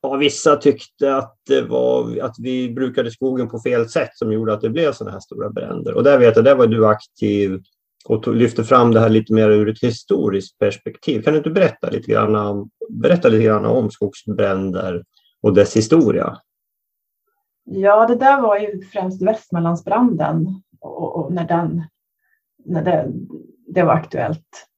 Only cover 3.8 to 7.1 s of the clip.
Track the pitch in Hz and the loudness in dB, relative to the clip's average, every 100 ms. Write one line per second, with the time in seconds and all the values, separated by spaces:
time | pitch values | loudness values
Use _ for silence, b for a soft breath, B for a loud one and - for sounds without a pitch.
3.8 | 113 165 131 _ 113 110 113 107 113 131 | -2 -4 -4 _ -4 -2 -2 -2 -2 -2
4.8 | 160 - - 98 - - - 110 - - | -2 -4 -12 -14 -16 -10 -8 -8 -8 -8
5.8 | - - 123 139 120 110 120 135 117 110 | -4 0 4 6 6 6 4 6 4 4
6.8 | 110 107 - | 2 2 -4